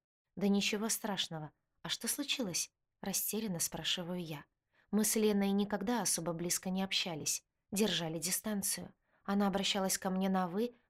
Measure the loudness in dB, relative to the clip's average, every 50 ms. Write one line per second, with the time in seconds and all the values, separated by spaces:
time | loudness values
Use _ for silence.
0 | _ _ _ _ _ _ _ 0 2 4 4 4 2 2 0 0 0 -2 -2 -2
1 | -2 -2 -2 -4 -4 -6 -6 -8 -10 -10 -14 _ _ _ _ _ -8 -8 -6 -4
2 | -4 -4 -4 -4 -2 -2 -2 -2 -2 -2 -2 -2 -4 -6 _ _ _ _ _ _
3 | -6 -4 -2 -2 -2 -2 -2 -2 -2 -2 -2 -2 -2 -4 -4 -4 -4 -2 -2 -2
4 | -4 -4 -4 -4 -6 -6 -8 -10 -12 _ _ _ _ _ _ _ _ _ 2 4
5 | 4 4 4 4 4 4 4 4 4 4 2 2 2 0 0 -2 0 0 0 0
6 | 2 0 0 0 0 -2 -2 -2 -2 -2 -2 -2 -2 -2 -2 -2 0 0 0 -2
7 | -2 -2 -4 -4 -2 -4 -4 -4 -6 _ _ _ _ _ 0 2 2 2 2 0
8 | -2 -2 -2 -4 -2 -2 -2 -2 -2 -2 -2 -2 -2 -2 -4 -4 -6 -10 -16 _
9 | _ _ _ _ -4 0 2 4 4 4 4 2 2 0 0 0 0 0 0 0
10 | 0 0 0 2 2 2 2 2 2 0 0 -2 -2 -2 -4 _ _